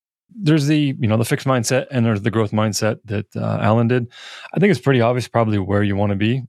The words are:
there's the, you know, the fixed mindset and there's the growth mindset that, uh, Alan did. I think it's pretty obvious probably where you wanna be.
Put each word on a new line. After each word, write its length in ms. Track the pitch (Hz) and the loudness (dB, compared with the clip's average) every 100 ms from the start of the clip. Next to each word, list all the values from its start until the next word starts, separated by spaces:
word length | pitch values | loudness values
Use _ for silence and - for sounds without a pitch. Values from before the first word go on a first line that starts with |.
| _ _ _ 233 | _ _ _ -4
there's 320 | 165 156 139 | 0 2 2
the, 280 | 156 143 131 | 0 0 -2
you 80 | 107 | 0
know, 100 | 110 | 0
the 80 | 120 | 0
fixed 220 | 143 135 | -2 0
mindset 400 | 131 110 127 - | 0 0 -2 -2
and 140 | 131 113 | 0 0
there's 160 | 104 | 0
the 100 | 107 | -2
growth 200 | 110 104 | -2 0
mindset 480 | 107 107 98 107 113 - | 0 -2 0 -2 -4 -6
that, 200 | 104 107 117 | -8 -6 -6
uh, 220 | 110 107 | -4 0
Alan 260 | 104 117 117 | 2 2 2
did. 200 | 127 120 - - - - | 0 -2 -12 -20 -18 -6
I 60 | - | 0
think 120 | 202 | 2
it's 80 | 139 | 2
pretty 220 | 139 131 | 2 2
obvious 260 | 113 123 113 | 2 0 -2
probably 300 | 120 110 104 | 0 2 0
where 260 | 95 101 | 0 0
you 120 | 104 98 | 0 0
wanna 200 | 101 101 | 0 0
be. 280 | 104 135 | 0 0